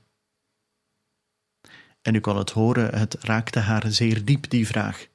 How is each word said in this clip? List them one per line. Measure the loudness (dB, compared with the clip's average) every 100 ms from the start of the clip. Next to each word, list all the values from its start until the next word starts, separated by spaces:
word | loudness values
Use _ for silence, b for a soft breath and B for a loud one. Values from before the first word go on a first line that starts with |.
| _ _ _ _ _ _ _ _ _ _ _ _ _ _ _ _ b b b b
En | 0
u | 2
kon | 2 -2
het | -2
horen, | 0 2 2 0 -2
het | -2 -4
raakte | -2 -2 0 -2
haar | 0 0 0
zeer | 0 2 2
diep, | 2 0 0
die | -2 0
vraag. | -2 -4 -6
Het | -14